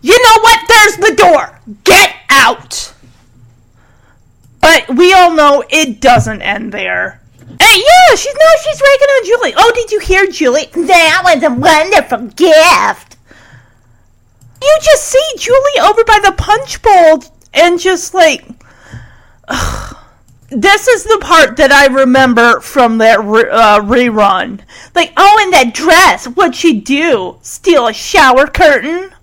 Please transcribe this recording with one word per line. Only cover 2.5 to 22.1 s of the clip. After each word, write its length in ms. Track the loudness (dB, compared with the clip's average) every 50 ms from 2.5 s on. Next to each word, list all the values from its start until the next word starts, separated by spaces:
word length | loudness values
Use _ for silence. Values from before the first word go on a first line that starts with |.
| -2 -6 -12 -16 -14 -14 -14 -16 _ _ _ -20 _ _ _ _ _ _ _ _ _ _ _ _ _ _ _ _ _ _ _ _ _ _ _ _ _ _ _ _ _ _
But 340 | 0 2 2 0 -2 -2 0
we 180 | 2 2 4 4
all 180 | 4 4 4 2
know 300 | 2 2 2 2 0 -2
it 320 | -2 -2 -2 -2 -4 -6 -2
doesn't 440 | 2 2 2 2 0 -4 -8 -8 -8
end 280 | -8 -8 -6 -8 -12
there. 500 | -12 -10 -8 -8 -6 -6 -6 -8 -10 _ _ _ _ _ -20 -20 -8 -4
Hey, 180 | -2 0 0
yeah, 380 | 0 2 2 4 4 6 4 2
she's, 200 | 0 -2 -10 -2
no, 100 | 0 2 2 2 2 0
she's 160 | -8 -6 -2
ragging 260 | 0 0 2 2 2
on 180 | 0 0 -2 0
Julie. 280 | -2 -4 -2 -2 -4 0
"Oh, 140 | 0 2 2 2
did 180 | -2 -6 -6
you 80 | -6 -8
hear, 280 | -4 -2 0 0 0
Julie? 400 | -2 -4 -4 -2 -2 -2 -2 -6 -6 -8
That 460 | -8 -2 0 0 2 2 0 -2 -2 0
was 180 | 0 0 0
a 80 | -2 -4
wonderful 760 | -4 -2 0 0 0 0 0 0 -2 -2 -2 -2 -8 -8 -8 -14 _
gift." 760 | -2 2 2 4 4 4 2 2 0 -2 -4 -6 -8 -14 _ _ _ _ _ _ _ _ _ -20 -20 _ _ _ _ _ _ _ _ _ _ _ _ _ _ _ _ _ -20 _ _
You 160 | 0 0 0 2
just 260 | 2 0 0 0 0 -2
see 200 | -2 -2 -2 -2 -8
Julie 420 | -10 -4 0 0 0 0 0 -2 0 0 0
over 160 | 2 0 0
by 140 | 0 0 2 2
the 80 | 0 -2
punch 440 | -2 -4 -4 -4 -4 -4 -10 -14 -4
bowl 400 | 0 2 4 4 4 4 2 2 -2 -16 _ _ _ _ -2
and 240 | 0 0 0 0
just 360 | -2 -2 -4 -4 -4 -6 -8 -2
like, 320 | 0 0 0 0 -4 _ -20 -20 _ _ _ _ _ _ -20 -20 -20 -20 -20 -20 _ _ _ _ _ _ -12
<sighs> 1000 | -10 -8 -8 -8 -10 -12 -16 -18 -20 -20 -20 _ _ _ _ _ _ _ _ _
this 380 | -10 -4 0 0 0 0 0
is 160 | -2 -2 -2 0
the 140 | -4 -4 -4
part 360 | -2 0 2 2 2 0 0
that 160 | -2 0 2 2
I 140 | 2 2
remember 760 | 2 2 0 0 2